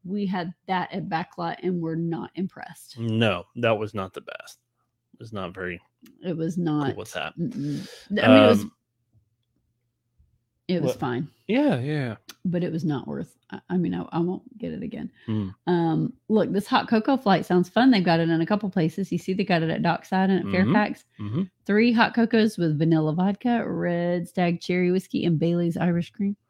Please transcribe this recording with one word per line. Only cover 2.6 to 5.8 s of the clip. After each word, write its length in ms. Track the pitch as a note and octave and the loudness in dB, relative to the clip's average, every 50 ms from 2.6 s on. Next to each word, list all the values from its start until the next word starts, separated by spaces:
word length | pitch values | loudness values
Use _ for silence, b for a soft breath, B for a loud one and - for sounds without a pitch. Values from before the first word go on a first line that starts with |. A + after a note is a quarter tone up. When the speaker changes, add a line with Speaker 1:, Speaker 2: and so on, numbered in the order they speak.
| - - E3+ - - - - A#2 | -16 -16 -18 -20 -20 -20 -10 -6
Speaker 2:
No, 460 | A#2 A2+ A2 A2 A#2 G#2+ F#2 F2 - _ _ | -4 0 2 2 4 2 2 -2 -6 _ _
that 240 | B2 A#2 A2+ A2+ G2+ | -2 0 2 2 0
was 140 | F2+ - - | -2 -6 -4
not 180 | G#2 F#2+ F#2 _ | -6 -6 -6 _
the 80 | - | -14
best. 380 | - - - - - - - _ _ _ _ _ _ _ _ _ _ _ _ | -14 -14 -16 -16 -18 -18 -20 _ _ _ _ _ _ _ _ _ _ _ _
It 60 | _ | _
was 140 | A2+ A2+ A2 | -16 -12 -10
not 200 | G2+ F#2 F2 F#2 | -8 -8 -8 -8
very 260 | F#2+ F#2 F2+ F2 F2 | -8 -8 -8 -8 -10